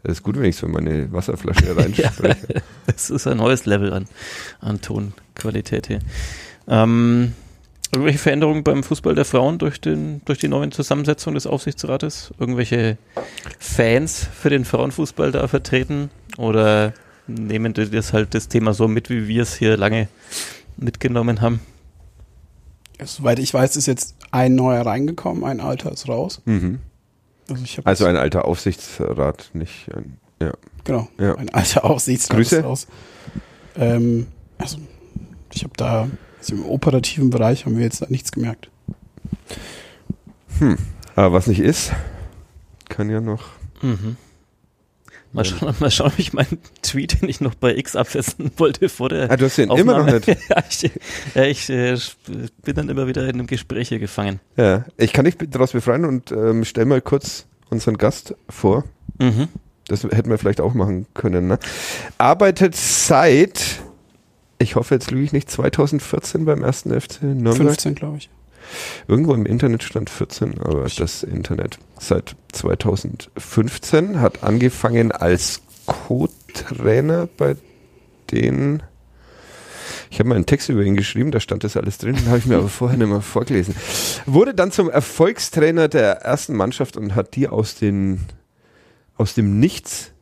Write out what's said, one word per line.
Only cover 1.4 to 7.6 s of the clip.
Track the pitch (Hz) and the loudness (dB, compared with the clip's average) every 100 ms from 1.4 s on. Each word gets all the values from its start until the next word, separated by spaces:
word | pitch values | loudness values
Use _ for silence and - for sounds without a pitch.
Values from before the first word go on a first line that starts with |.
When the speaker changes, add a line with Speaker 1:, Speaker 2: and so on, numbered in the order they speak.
| - 90 82 85 | 0 2 2 2
Speaker 2:
<laughs> | |
Speaker 1:
reinspreche. | 85 110 135 - - - - | 2 2 0 2 0 0 -2
Speaker 2:
Ja, | - - - - | -6 -6 -8 -4
das | - - | -4 -2
ist | 139 135 | -4 -2
ein | 120 | 2
neues | 117 131 - | 2 2 2
Level | 101 101 | 0 0
an, | 95 98 - - - - - | -4 -8 -14 -16 -14 -16 -12
an | - 104 | -6 -6
Tonqualität | - 107 101 - _ - 110 104 - - - | -6 -6 -6 -10 _ -8 -6 -6 -4 -6 -4
hier. | 101 - - - - - - - | -6 -6 -8 -10 -12 -18 -20 0
Ähm, | 110 113 117 120 120 123 117 - - | 4 4 4 4 4 2 -4 -18 -20